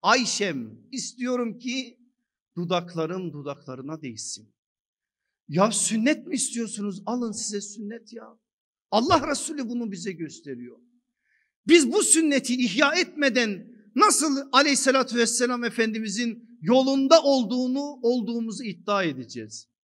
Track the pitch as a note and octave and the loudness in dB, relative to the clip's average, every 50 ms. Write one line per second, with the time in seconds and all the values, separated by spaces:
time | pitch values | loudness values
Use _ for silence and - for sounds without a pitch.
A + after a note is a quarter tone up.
0 | - F3+ A3 C4 B3 - - - G3+ G3 D#3 C3+ A#2 A2 G#2+ - - A2+ - B3+ | 4 4 4 4 2 0 -2 -2 -2 -4 -4 -6 -8 -10 -14 -20 -20 _ -12 -12
1 | - - - - B3 B3+ B3+ B3 B3 A#3 G3 - - B3+ A#3+ C4 C4 A#3 A#3+ _ | -10 -12 -10 -8 -6 -4 -2 -2 -2 -4 -6 -8 -8 -6 -6 -6 -8 -10 -14 _
2 | _ _ _ _ _ _ _ _ _ _ _ - F3 E3+ F#3 F3 E3+ F3 - E3 | _ _ _ _ _ _ _ _ _ _ _ -8 -4 -2 -2 -2 -2 -4 -6 -4
3 | D#3+ D#3 F3+ F#3+ F#3 E3+ C#3+ D3 C#3 C#3+ C#3+ C#3 C#3 - C3 B2+ C3 C#3+ D#3+ D#3+ | -4 -4 -4 -6 -8 -8 -10 -10 -10 -10 -12 -12 -12 -14 -14 -12 -10 -12 -12 -10
4 | D#3 C3 A#2 A2 - - - - G#2+ G#2+ _ _ _ _ _ _ _ _ _ _ | -10 -12 -12 -12 -12 -12 -12 -14 -16 _ _ _ _ _ _ _ _ _ _ _
5 | _ _ _ _ _ _ _ _ _ _ C#3+ D#3+ G3 A3+ A3 - - - G#3 A3+ | _ _ _ _ _ _ _ _ _ _ 2 2 2 4 2 0 -2 0 0 2
6 | A3 C4+ D#4 D4+ - - - B3 - - - A#3 A#3 G#3 - G#3 G3+ G#3 F#3+ F3 | 2 2 0 0 -2 -6 -4 -4 -4 -4 -4 -6 -6 -6 -6 -6 -6 -6 -6 -6
7 | - - A3+ B3 A#3+ A3+ G3+ - - - G#3 G3+ G3+ - - A3+ G#3+ G3+ A3+ A#3 | -6 -6 -4 -4 -4 -6 -6 -6 -8 -6 -6 -8 -8 -10 -14 -12 -12 -12 -12 -14
8 | A3 - A3+ A3+ A3 A3+ A3+ _ _ _ _ _ _ _ _ _ _ _ - G#3 | _ -18 -18 -18 -18 -18 -20 _ _ _ _ _ _ _ _ _ _ _ 0 2
9 | A#3 D#4 F#4 D#4+ B3+ D#4+ C#4+ - - - E4 D4 C4 G#3+ A#3+ A#3+ A#3+ A3 F#3+ F3+ | 4 4 4 4 4 0 -4 -4 -4 -6 -6 -8 -6 -6 -6 -6 -6 -6 -8 -8
10 | E3+ G3+ F#3 D#3 E3 D3+ - - _ C#3+ C3 A#2+ A#2+ A#2+ A#2 _ _ _ _ _ | -8 -8 -6 -6 -8 -10 -10 -14 _ -12 -12 -12 -12 -16 -18 _ _ _ _ _
11 | _ _ _ _ _ _ _ _ _ _ _ _ _ - D#4 F4 D4 A#3 C#4 G#4 | _ _ _ _ _ _ _ _ _ _ _ _ _ 6 6 6 8 6 2 2
12 | F#4+ - - D#4+ D#4+ D4+ C#4+ C4 - - A#3+ B3+ B3 A3+ F3 A#3+ D4+ C#4+ D#4 F4+ | 4 4 4 4 4 4 4 2 2 0 -2 0 0 0 2 4 2 4 4 2
13 | F#4 - - D4+ C#4+ C4+ G#3+ B3 A#3+ G#3+ G3+ F3 - - - - _ _ _ B3+ | -2 -2 -2 0 0 2 2 2 0 0 -2 -6 -10 -18 -20 -20 _ _ _ 4
14 | - - - - C#4+ D#4+ C#4 C4+ C#4 C4+ - B3+ C#4+ D#4 C#4 - - C4+ C4 C4+ | 4 4 4 2 0 0 -2 -2 -4 2 4 6 6 6 4 2 2 2 2 2
15 | B3 A#3+ G#3+ A#3+ A#3 A3+ A#3 - B3+ A#3+ B3 A#3+ A#3+ A#3 - - A3+ A3+ G#3+ A3+ | 2 0 2 0 0 2 2 0 0 0 -2 -2 -4 -6 -2 0 -2 0 0 -4
16 | A3 G#3+ F#3 G#3 A#3+ A#3 G#3+ - - - - - - E3 A#3+ C4 C4+ C4 C4+ C4+ | -6 -6 -4 -2 -2 -4 -4 -8 -14 -20 -20 -10 0 4 4 4 6 4 2 2
17 | C4+ C4+ D#4+ E4 D4 C#4+ C#4 C4 A#3+ F#3+ A#3+ B3+ B3+ B3+ B3+ C#4 C#4+ D4 D4 B3+ | 6 8 8 8 8 6 4 4 2 0 0 -2 -2 0 -2 -2 -4 -6 -8 -2
18 | B3 A#3 B3 B3+ G#3+ F#3+ A#3 A#3 A3+ A3+ G#3 G3 B3+ A3 F3+ E3+ - - G#3 G3 | 0 0 2 2 0 -2 -4 -4 -4 -6 -8 -8 -8 -10 -10 -10 -4 -2 0 0
19 | F#3+ D#3+ C#3 B2+ B2 G#2+ - B2 A2 A2 - - - _ _ _ | 0 0 -2 -4 -10 -12 -12 -12 -12 -12 -14 -18 -20 _ _ _